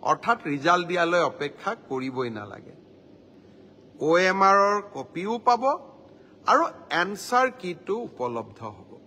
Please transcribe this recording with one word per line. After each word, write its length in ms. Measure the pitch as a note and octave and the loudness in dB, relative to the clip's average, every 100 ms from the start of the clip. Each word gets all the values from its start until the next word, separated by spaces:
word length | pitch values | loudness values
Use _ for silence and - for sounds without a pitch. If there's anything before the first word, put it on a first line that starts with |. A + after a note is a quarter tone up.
অৰ্থাৎ 340 | - D3+ - A#3 - | 0 -2 0 -2 0
ৰিজাল্ট 400 | C#3+ C#3+ F3 F3 | -2 2 2 2
দিয়ালৈ 340 | F3 E3+ F3 | -2 0 2
অপেক্ষা 500 | D3+ - C#3+ C#3+ - A3+ - | 0 -2 -10 -6 -8 -8 -8
কৰিবই 400 | C3 C3 B2+ B2 | -6 -6 -6 -6
নালাগে। 460 | A2 G#2 G2+ - - - - _ - - - - - - - - - | -6 -12 -16 -20 -20 -20 -20 _ -20 -20 -20 -20 -20 -20 -20 -20 -6
অ' 180 | C#3+ E3+ | 2 4
এম 240 | F#3 F#3+ | 4 4
আৰৰ 320 | F#3+ G3 G3+ G#3 G3+ | 6 6 4 2 -4
কপিও 420 | C#3 B2+ E3 F#3+ A#3 | -12 -10 -8 -6 -2
পাব 240 | A#3 A#3+ C4 D#4 - - - - - - - | 2 2 2 -2 -6 -20 -20 -20 -20 -10 2
আৰু 200 | A#3+ E4 - - | 2 2 -4 -6
এনচাৰ 560 | D#3 F3+ G3+ - B3 C4 B3 | -2 -2 -4 -2 2 2 -2
কিটো 380 | F3+ E3+ - G#3 | -10 -10 -6 -6
উপলব্ধ 600 | A#3+ - B2 A#2 A2 G#2 | -6 -8 -6 -6 -10 -12
হ'ব। 220 | A2+ G#2 G2+ A2 | -16 -16 -20 -20